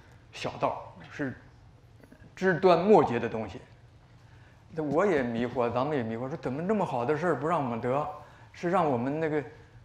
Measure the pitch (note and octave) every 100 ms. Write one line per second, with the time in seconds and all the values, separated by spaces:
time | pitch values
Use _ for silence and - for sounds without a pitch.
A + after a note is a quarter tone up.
0 | - - - - - - C#3 - - -
1 | - - C#3 A2+ - - - - - -
2 | - - - - F#3 D#3+ F#3+ E3+ F#3+ G3
3 | - A#2 A#2 A2 G#2+ - - - - -
4 | - - - - - - - D#3+ D3+ D3
5 | G3+ D3+ A#2+ A#2 A#2+ B2+ A#2+ A#2+ C#3 D3
6 | A2 A2+ C3 E3 C#3 C#3 F3+ G#3+ F3 C3
7 | B2 D3 F3 C3+ D3+ E3+ C3 A#2 B2 C#3
8 | D3+ - - - - - F3 F#3 D#3 B2
9 | B2+ D3+ D#3+ D3+ - - - -